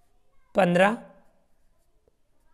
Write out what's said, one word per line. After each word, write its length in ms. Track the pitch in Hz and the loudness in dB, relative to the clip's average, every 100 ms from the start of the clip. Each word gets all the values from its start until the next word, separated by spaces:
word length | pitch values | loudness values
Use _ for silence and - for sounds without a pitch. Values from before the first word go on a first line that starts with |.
| _ _ _ _ _ | _ _ _ _ _
पन्द्रह, 420 | - 180 175 196 233 - - _ _ _ _ _ _ _ _ _ _ _ _ _ | -2 0 2 0 -2 -12 -20 _ _ _ _ _ _ _ _ _ _ _ _ _